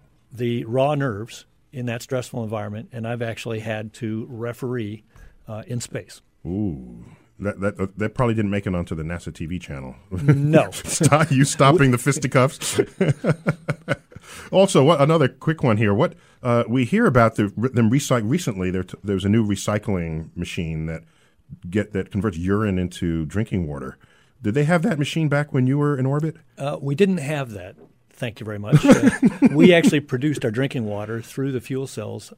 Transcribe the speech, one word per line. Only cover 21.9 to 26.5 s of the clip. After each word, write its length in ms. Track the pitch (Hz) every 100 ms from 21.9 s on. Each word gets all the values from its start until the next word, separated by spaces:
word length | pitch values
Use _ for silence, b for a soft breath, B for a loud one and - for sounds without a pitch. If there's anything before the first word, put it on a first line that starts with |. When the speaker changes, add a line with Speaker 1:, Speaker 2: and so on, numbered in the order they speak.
Speaker 2:
that 180 | 95 92
converts 260 | 104 107 82
urine 420 | 90 101 110 92
into 460 | 90 - 87 82 78
drinking 400 | 90 113 101 80
water. 300 | 71 65 - b b b _
Did 120 | 113
they 100 | 120
have 180 | 147 175
that 160 | 196 156
machine 300 | 143 165 156
back 240 | 143 147
when 140 | 143 127
you 120 | 143
were 200 | 147 139
in 80 | 131
orbit? 300 | 147 160 151 _